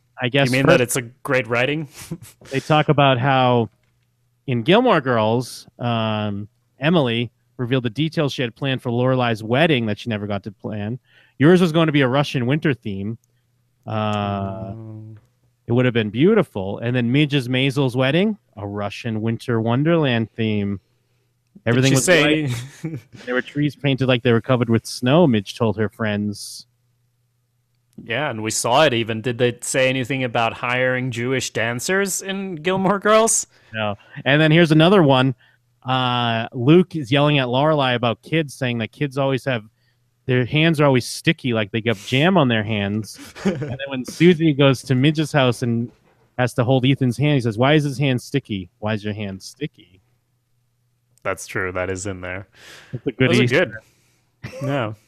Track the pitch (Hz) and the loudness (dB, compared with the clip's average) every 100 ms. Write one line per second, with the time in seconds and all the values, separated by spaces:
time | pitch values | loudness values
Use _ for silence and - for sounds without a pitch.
0 | _ - 127 139 135 131 135 127 120 139 | _ -8 -2 2 2 2 4 4 2 -2
1 | 117 - - 131 113 120 127 151 147 - | -6 -10 -2 -2 0 -2 0 -2 -8 -14
2 | - 170 - - - 135 - 151 147 147 | -16 -16 -16 -20 -8 -6 2 2 4 4
3 | 139 127 139 131 127 120 110 _ _ _ | 4 4 2 2 4 2 0 _ _ _
4 | _ _ _ _ - 120 113 208 254 175 | _ _ _ _ -6 -2 2 4 4 2
5 | 131 117 107 120 120 - - - 120 117 | 2 2 2 0 -2 -12 -20 -8 -4 -2
6 | 110 107 107 101 104 _ _ - 143 175 | -2 -4 -4 -8 -12 _ _ -6 0 2
7 | 127 113 117 _ _ - 120 131 120 120 | 2 0 -4 _ _ -8 -2 -2 -2 -2
8 | 160 170 143 - 120 - 139 127 127 120 | -4 -2 -2 -2 -6 -6 -6 -4 -4 0
9 | 127 127 120 110 107 127 170 127 113 104 | 0 2 0 -2 -2 0 2 0 0 -4
10 | 117 104 104 101 107 - - 104 104 127 | -4 -6 -4 -6 -8 -12 -10 -8 -8 -8
11 | _ _ _ - 151 180 180 160 160 147 | _ _ _ 2 6 6 4 2 2 2
12 | 131 139 147 139 120 147 160 123 113 98 | 2 2 0 -2 -2 0 0 -2 -6 -8
13 | 101 117 _ _ _ _ _ _ 113 110 | -8 -10 _ _ _ _ _ _ -8 -4
14 | 107 104 101 101 98 95 95 110 110 110 | -2 -2 -4 -4 -6 -8 -12 -14 -14 -16
15 | 110 107 _ _ _ _ - 120 127 113 | -18 -20 _ _ _ _ -2 0 2 0
16 | 107 110 180 220 156 104 95 110 117 127 | -2 2 4 4 0 -4 -8 -6 -4 -2
17 | 117 135 147 143 120 127 139 135 131 123 | 0 2 2 0 0 0 0 0 -2 0
18 | 131 160 214 202 _ - 101 101 101 - | 0 2 0 -2 _ -12 -8 -6 -6 -8
19 | 120 110 113 117 - 113 113 123 151 170 | -8 -4 -4 -4 -2 -2 0 0 2 2
20 | 143 117 110 - 110 104 101 98 _ _ | 2 0 -2 -4 -2 -2 -2 -6 _ _
21 | _ _ _ _ _ - 113 123 135 135 | _ _ _ _ _ -10 -2 2 4 2
22 | 185 165 151 156 143 120 131 - 160 147 | 4 4 4 2 -2 -6 -10 -12 -12 -12
23 | - - - 127 - 143 147 - 143 127 | -16 -18 -6 -4 -4 -2 -4 -2 -2 0
24 | 131 123 123 113 - 123 117 113 - - | 0 0 2 2 2 0 2 0 -2 -4
25 | 123 156 165 110 98 - 113 98 104 - | 2 4 4 2 -2 -4 -2 -2 -4 -4
26 | 110 104 104 101 - - - _ _ _ | -4 -2 -4 -8 -14 -18 -20 _ _ _
27 | _ _ _ _ _ _ _ _ _ - | _ _ _ _ _ _ _ _ _ -18
28 | - 113 151 110 110 - 120 131 156 117 | -6 -4 -4 -4 -4 -4 0 4 4 2
29 | 110 110 123 120 123 120 - 139 131 131 | -2 -4 -4 0 0 -2 -4 0 0 0
30 | 120 135 127 120 113 110 123 123 127 127 | -4 -4 -2 0 -2 -2 -4 -2 0 -2
31 | 131 113 123 131 - - 113 120 - 190 | -4 -4 -2 -2 -4 -4 -4 -4 -2 -2
32 | 196 - 196 196 190 160 165 190 190 202 | -2 -6 -8 -8 -8 -6 -4 0 0 0
33 | 208 220 226 - - _ _ 110 107 101 | 2 4 4 0 -4 _ _ -6 -4 -6
34 | _ 143 127 147 156 160 165 156 165 202 | _ -6 0 4 6 6 6 6 6 6
35 | 147 131 135 - _ _ _ _ 127 131 | 6 4 2 -2 _ _ _ _ -6 -2
36 | 127 123 120 113 117 131 120 175 180 160 | -2 -2 -2 -2 -4 -2 4 4 4 -2
37 | 110 139 147 147 123 127 151 151 131 120 | -2 2 2 2 0 0 2 2 0 0
38 | 120 110 - 160 147 - 127 117 107 - | 0 -2 -4 -4 -4 -6 -4 -4 -6 -6
39 | 147 131 135 135 139 120 107 _ _ _ | -6 -2 -2 -2 -2 -6 -8 _ _ _
40 | _ _ - 127 120 156 165 151 147 131 | _ _ -2 0 0 2 2 4 4 2
41 | - - - - 127 113 101 113 110 101 | 0 -6 -2 -2 -2 -2 -2 -2 -2 -4
42 | - 131 170 190 131 113 104 107 101 107 | -2 0 2 4 2 2 -2 -2 -2 -4
43 | 104 - - - 196 160 147 127 139 135 | -6 -14 -20 -6 -4 -4 -6 -8 -8 -8
44 | 123 - 170 160 165 135 139 127 - 127 | -6 4 4 6 2 4 4 2 0 2
45 | 143 151 151 151 127 117 120 117 120 _ | 2 0 0 2 2 2 -2 -2 -4 _
46 | _ _ _ - 123 - 117 131 127 131 | _ _ _ -4 -4 0 2 2 2 0
47 | 127 117 147 143 113 101 131 156 143 120 | 0 0 0 0 0 0 4 4 2 -2
48 | 139 123 - 143 - 101 87 _ 107 107 | -2 -2 -2 -6 -4 -8 -10 _ -6 -6
49 | 104 104 101 95 - - 151 _ 87 92 | -6 -8 -8 -10 -16 -14 -14 _ -20 _
50 | _ _ _ _ _ _ _ _ _ _ | _ _ _ _ _ _ _ _ _ _
51 | _ _ 101 95 - 113 92 92 90 92 | _ _ -8 -8 -8 -6 -6 -4 -4 -6
52 | 101 92 90 92 - _ - - - 123 | -8 -10 -10 -12 -14 _ -20 -20 -14 -10
53 | - - 131 120 123 143 170 - _ _ | -6 2 4 4 4 2 0 -4 _ _
54 | _ _ _ _ - - 131 139 110 107 | _ _ _ _ -16 -10 -6 -4 -4 -8